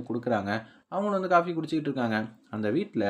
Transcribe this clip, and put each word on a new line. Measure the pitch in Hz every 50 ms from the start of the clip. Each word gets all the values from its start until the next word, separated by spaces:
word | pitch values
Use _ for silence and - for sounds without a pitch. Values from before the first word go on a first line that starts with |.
| 117 -
கொடுக்குறாங்க. | 117 120 120 123 117 104 98 101 104 110 - - - - _ -
அவங்களும் | 170 185 202 208 202 190
வந்து | 185 185 180
காஃபி | 170 170 180 170
குடிச்சிக்கிட்டு | 160 156 151 165 156 147 143
இருக்காங்க. | 131 131 120 113 110 107 110 110 - - _ -
அந்த | - 110 107 104
வீட்ல | 113 165 208 - - 113 101 101